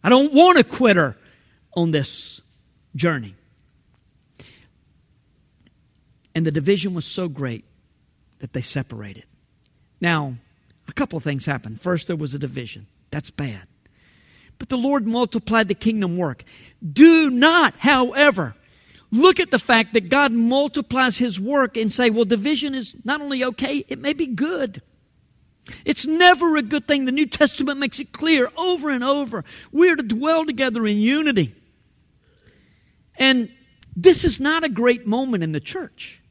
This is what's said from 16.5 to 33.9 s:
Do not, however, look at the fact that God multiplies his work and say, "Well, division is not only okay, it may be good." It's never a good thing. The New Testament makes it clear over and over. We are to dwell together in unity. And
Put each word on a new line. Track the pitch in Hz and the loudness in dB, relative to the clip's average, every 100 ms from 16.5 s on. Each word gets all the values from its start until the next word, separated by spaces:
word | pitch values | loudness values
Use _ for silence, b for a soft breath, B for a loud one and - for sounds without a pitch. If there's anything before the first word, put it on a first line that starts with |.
| b b b 165 | b b b -8
Do | 143 320 330 302 | 8 8 8 4
not, | 247 294 339 277 - | 4 4 4 2 2
however, | 269 262 247 240 294 190 135 - b b b b b | 2 2 2 4 2 2 -6 -8 b b b b b
look | 220 359 - | 4 4 4
at | 359 | 0
the | 233 | -2
fact | - 233 220 | 2 2 2
that | 226 180 | -2 0
God | 269 285 | 2 2
multiplies | 233 233 262 285 302 - 247 254 - | 2 0 2 0 -4 -4 -2 0 0
his | 247 185 | -4 -4
work | 202 285 254 226 | -2 0 0 -2
and | 220 | -4
say, | - 247 | 0 0
"Well, | 220 | 2
division | 214 220 233 302 294 | 0 0 0 -4 -4
is | 262 220 - | -8 -10 -12
not | 226 302 | -6 -6
only | 285 262 | -6 -6
okay, | 254 226 269 285 - | -6 -6 -6 -6 -8
it | 269 | -8
may | 277 | -6
be | 302 302 | -6 -6
good." | 208 294 349 262 190 _ _ _ _ _ _ _ _ B B | -4 -4 -4 -8 -10 _ _ _ _ _ _ _ _ B B
It's | - - 269 | -6 -4 -2
never | 320 359 359 339 302 | 4 6 6 2 0
a | |
good | 220 294 - | -2 -4 -2
thing. | 285 | -2
The | 262 | 0
New | 269 294 | -2 -4
Testament | - 294 - 269 277 | 0 0 0 -6 -4
makes | 277 - | -6 -8
it | 269 | -14
clear | - 311 311 247 - | -6 0 0 0 -2
over | 359 359 294 | -4 -2 -2
and | 262 | -4
over. | 254 285 269 208 B B B | -2 -2 -2 -8 B B B
We | 294 359 | 2 4
are | 311 | 4
to | |
dwell | 233 220 294 330 | -2 -2 0 0
together | 311 233 262 233 214 | -2 -2 -2 0 0
in | 208 | 2
unity. | 220 285 302 220 135 - _ _ _ _ _ _ _ _ _ _ _ _ _ _ _ - | 2 2 0 0 -2 -6 _ _ _ _ _ _ _ _ _ _ _ _ _ _ _ 0
And | 269 254 220 _ _ _ - | 2 2 -2 _ _ _ -14